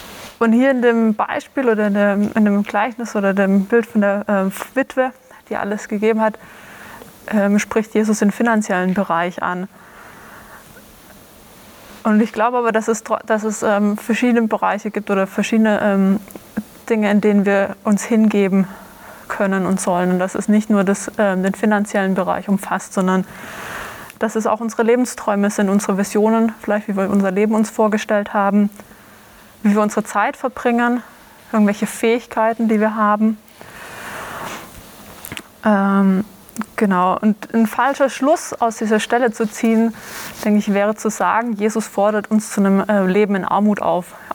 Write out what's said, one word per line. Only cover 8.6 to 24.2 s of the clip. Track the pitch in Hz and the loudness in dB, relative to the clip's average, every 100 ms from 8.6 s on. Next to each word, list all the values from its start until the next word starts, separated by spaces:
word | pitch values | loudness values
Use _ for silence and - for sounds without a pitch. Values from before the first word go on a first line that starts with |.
| 214 180 185 | 0 0 0
Bereich | 196 185 170 175 - | 0 0 0 -2 -4
an. | - 180 190 - - - - - - - - - - - - - - - - - - - - - - - | -6 -6 -10 -14 -20 -20 -20 -20 -20 -20 -20 -20 -20 -20 -20 -20 -20 -20 -20 -20 -20 -20 -20 -20 -20 -6
Und | 220 214 | 0 2
ich | 226 | 2
glaube | 214 233 247 | 0 0 2
aber, | 233 | 0
dass | 220 220 | 0 0
es | 220 | -4
tro-, | - - | -2 -4
dass | - 220 | -2 -2
es, | 220 208 | -2 -2
ähm, | 226 202 208 208 | 0 2 0 0
verschiedene | - 208 247 233 | -2 0 2 2
Bereiche | 226 208 190 202 214 | 0 0 -2 -2 -6
gibt | 214 202 | -6 -2
oder | 196 | -2
verschiedene, | 190 - 202 226 220 208 | 0 -2 0 2 2 2
ähm, | 208 196 190 196 - - - - - - - | 2 2 2 0 -4 -18 -10 -10 -10 -14 -4
Dinge, | 220 208 | 0 2
in | 208 | 2
denen | 208 202 | 4 2
wir | 196 196 202 - | 2 2 0 -4
uns | 220 202 | -2 -2
hingeben | - 220 220 202 196 196 190 - - - - - - | 0 2 4 2 2 2 0 -6 -20 -20 -20 -20 -12
können | - 196 190 | -4 -2 0
und | 180 190 | 0 -2
sollen. | 202 175 180 | 0 0 0
Und | 180 | 0
dass | 190 | 0
es | - 202 | -2 2
nicht | 214 214 | 2 2
nur | 202 | 2
das, | 190 196 - - | 2 -2 -4 -2
ähm, | 202 185 | 0 2
den | 190 | -2
finanziellen | - 214 208 208 208 190 | 0 0 0 0 -2 0
Bereich | 190 180 180 202 | 0 -2 -4 -2
umfasst, | 196 - 185 - | -2 -2 -6 -4
sondern | 202 185 185 185 - - - - - - - - | -2 0 0 -2 -10 -16 -14 -14 -12 -14 -16 -20
dass | - | -6